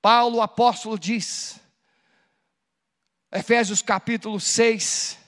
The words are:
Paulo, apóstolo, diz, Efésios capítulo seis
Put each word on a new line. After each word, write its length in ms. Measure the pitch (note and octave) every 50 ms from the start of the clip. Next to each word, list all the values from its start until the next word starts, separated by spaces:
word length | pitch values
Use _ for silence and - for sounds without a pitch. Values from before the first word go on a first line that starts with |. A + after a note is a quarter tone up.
| -
Paulo, 360 | G3+ A3+ A#3+ A#3+ A#3+ A#3 A#3
apóstolo, 600 | A3 G#3 - - A#3+ A#3+ A#3 - - A3 A3 G3+
diz, 600 | D#3 F3 A#3 A3+ F3 - - - - - - - _ _ _ _ _ _ _ _ _ _ _ _ _ _ _ _ _ _ _ _ _ _ _ _ _ _ _ _ _ _ _ _ _ _
Efésios 500 | - F#3+ - - A#3 A#3+ A3+ F#3+ G#3 F#3
capítulo 580 | - - G#3 F#3+ - - A#3 A3 - G#3+ G#3+ G3+
seis 760 | - - - - A3+ A#3 A3+ G#3 - - - - - - - - _